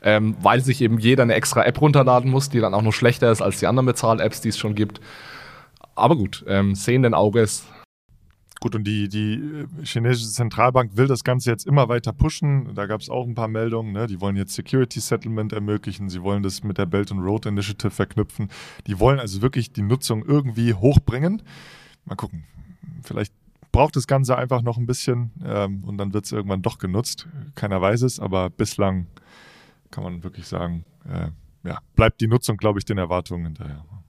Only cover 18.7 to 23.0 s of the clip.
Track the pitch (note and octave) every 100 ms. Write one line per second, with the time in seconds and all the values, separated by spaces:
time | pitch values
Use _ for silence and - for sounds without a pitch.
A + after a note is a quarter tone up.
18.7 | - - F#2+ A#2 C#3 A#2 G2 B2 C3 A#2
19.7 | - G2+ C3 - A2 A2+ C#3+ C3+ A2 A#2
20.7 | G#2 A2+ C#3+ - A#2+ D#3+ G#3+ - - -
21.7 | - - _ - G2 G2+ E2 D2+ - -
22.7 | - - -